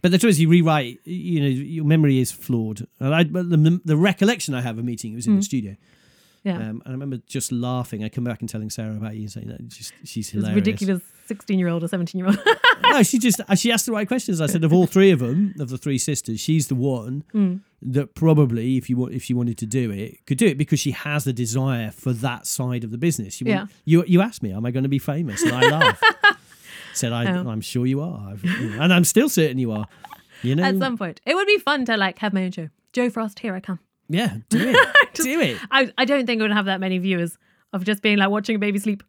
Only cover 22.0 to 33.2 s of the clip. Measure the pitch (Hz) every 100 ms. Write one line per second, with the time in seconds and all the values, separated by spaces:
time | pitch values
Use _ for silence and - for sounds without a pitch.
22 | 135 120 127 120 - - 127 123 113 120
23 | 170 156 98 - 127 196 202 _ - 165
24 | 175 175 214 - 107 95 117 127 135 139
25 | - 147 170 202 330 - 466 - 508 -
26 | 440 - 415 - _ _ - - - -
27 | 120 117 120 180 156 110 - 123 127 135
28 | 165 135 98 101 175 180 117 104 170 180
29 | 170 214 277 - 156 131 120 107 107 _
30 | - - _ - 120 143 180 190 269 233
31 | 180 - - 339 403 415 - 285 240 220
32 | 190 - 214 196 185 180 160 _ _ -
33 | 247 233